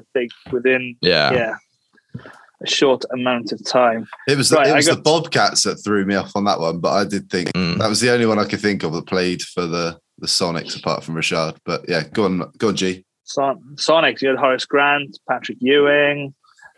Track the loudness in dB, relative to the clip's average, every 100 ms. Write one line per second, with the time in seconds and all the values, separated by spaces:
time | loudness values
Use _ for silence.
0 | -6 -4 -4 -8 -8 -2 0 0 -2 -4
1 | 0 2 2 0 -2 -8 _ _ _ _
2 | _ -20 -18 -20 -20 -12 -6 2 2 2
3 | -2 -4 -2 -2 -4 -8 -2 2 4 2
4 | -6 -6 -2 0 4 4 4 4 2 2
5 | 2 2 2 0 2 2 -2 -2 -2 0
6 | 0 -2 -2 -2 0 0 -2 -2 0 0
7 | 0 -4 -4 -4 -2 -2 -2 0 0 2
8 | 2 4 4 2 0 0 0 0 -2 -4
9 | -2 0 0 -2 -6 -6 -4 -4 -4 -8
10 | _ _ -4 -2 0 -2 -6 -6 -4 -4
11 | -6 -6 -2 -2 -4 -6 -8 -6 -2 -4
12 | -2 -2 0 -2 -6 -4 -2 0 -4 -4
13 | -12 _ -10 -4 -2 -4 -10 -6 2 2
14 | 2 0 -2 2 0 0 0 2 2 0
15 | -4 -10 -6 -6 -6 -4 2 4 4 4
16 | 2 0 -6 -14 _ _ -20